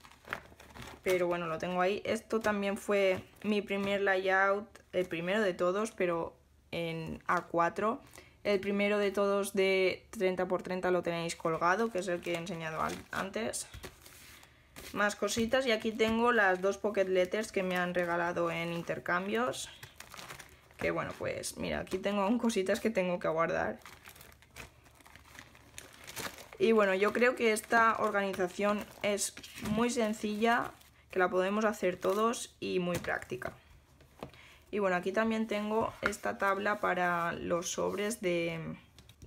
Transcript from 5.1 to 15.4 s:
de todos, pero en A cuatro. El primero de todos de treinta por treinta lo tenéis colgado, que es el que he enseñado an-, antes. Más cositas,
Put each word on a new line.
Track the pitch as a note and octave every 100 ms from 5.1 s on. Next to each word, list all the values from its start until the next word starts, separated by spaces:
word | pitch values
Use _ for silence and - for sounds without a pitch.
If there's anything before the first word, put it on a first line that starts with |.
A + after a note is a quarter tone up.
| E3 F3 G#3
de | G#3
todos, | F3+ F3+ F#3+ A3+
pero | - F3+ E3+ - - _ _ _
en | E3+ E3+ E3 D#3+ D#3 -
A | F3+
cuatro. | E3 E3+ E3+ F3 G#3 C4 - - - -
El | - G3+
primero | F#3+ G3+ G3+ G#3
de | G3+
todos | F#3+ G3+ G3+ G3+
de | G3 F#3+ F#3+ F#3 - -
treinta | - F#3 F#3 F3+
por | F3+
treinta | F3+ F#3 F3+
lo | F3+
tenéis | F3 E3+ E3+ -
colgado, | E3 D#3+ E3+ F#3 A3+
que | F#3
es | F#3
el | F3
que | F3
he | E3+
enseñado | E3+ E3+ D#3+ D#3+
an-, | D#3 F3+ -
antes. | - F#3 G#3+ A3+ - - - - - - - - - - - _ - -
Más | - G3+ G3+
cositas, | G#3 A#3